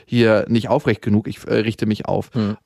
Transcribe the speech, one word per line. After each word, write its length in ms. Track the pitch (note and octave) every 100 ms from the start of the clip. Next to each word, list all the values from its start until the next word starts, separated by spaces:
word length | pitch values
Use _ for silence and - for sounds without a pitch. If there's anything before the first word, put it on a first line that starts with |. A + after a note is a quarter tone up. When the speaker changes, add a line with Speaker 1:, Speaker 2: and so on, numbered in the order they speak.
| -
Speaker 1:
hier 400 | A#2+ A2+ G#2 -
nicht 180 | A#2 -
aufrecht 340 | C3+ C3+ A2
genug, 260 | G#2+ G#2 -
ich, 180 | - -
äh, 60 | A#2
richte 300 | A2 A2 G#2+
mich 200 | G#2 -
auf.“ 260 | G2 - A#2+
Speaker 2:
Mhm. 220 | G#2 G#2+